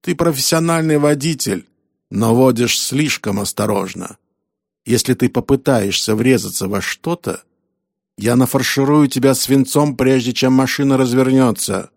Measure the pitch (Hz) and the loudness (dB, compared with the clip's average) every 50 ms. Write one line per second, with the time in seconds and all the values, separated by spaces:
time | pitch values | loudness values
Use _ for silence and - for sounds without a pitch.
0 | - - 170 - 170 170 151 135 - - 170 160 165 170 165 165 160 160 151 147 | -6 -8 -4 0 0 0 0 0 -2 0 0 0 0 0 0 0 0 0 0 2
1 | 143 147 151 147 135 170 156 131 - - 98 90 - _ _ _ _ _ _ _ | 2 2 0 0 0 -4 -4 -4 -4 -4 -6 -6 -8 _ _ _ _ _ _ _
2 | _ _ - 101 113 113 113 123 131 131 123 113 123 113 - - - - 127 139 | _ _ -4 -2 0 2 4 4 4 4 4 2 -2 -2 -2 -4 -4 -4 -2 -2
3 | 156 139 - - - 107 98 101 101 98 - - 104 104 104 98 92 92 - 92 | -2 -2 -4 -6 -6 -6 -4 -4 -6 -6 -4 -4 -2 -2 -2 -2 -4 -6 -10 -12
4 | 92 - - _ _ _ _ _ _ _ _ _ _ _ _ _ _ - 117 117 | -12 -14 -14 _ _ _ _ _ _ _ _ _ _ _ _ _ _ -2 -2 0
5 | - - 127 - 131 117 - 123 113 - 139 131 - 147 135 113 101 98 92 - | 0 -2 -2 0 0 0 0 -2 -2 0 -2 0 0 0 0 0 0 -2 -4 -4
6 | - - 107 107 117 127 131 117 107 98 92 - 98 95 104 98 92 - - _ | -2 -2 -2 0 2 2 2 2 0 -4 -8 -8 -6 -4 -4 -4 -6 -6 -10 _
7 | - 165 170 170 - - - - _ _ _ _ _ _ _ _ _ _ _ _ | -6 -8 -8 -6 -6 -10 -10 -10 _ _ _ _ _ _ _ _ _ _ _ _
8 | _ _ _ - 98 113 120 123 131 120 - 135 127 - - 139 135 135 147 151 | _ _ _ -4 -2 0 2 2 2 2 0 -2 -2 0 0 0 2 4 4 4
9 | 147 131 - 131 120 135 131 127 - - 135 139 131 131 - 147 147 147 131 117 | 4 2 0 2 2 2 2 2 0 0 2 2 2 2 2 0 0 0 0 0
10 | 131 131 135 131 117 127 117 - 131 127 131 131 135 127 - - 139 139 135 131 | 0 2 2 2 0 -2 -2 0 2 2 4 4 2 0 -2 -2 0 0 2 2
11 | 131 123 120 131 131 131 131 131 131 - 107 - - - 101 95 - - _ | 2 2 2 2 2 4 4 4 4 2 0 -2 -4 -6 -6 -6 -6 -10 _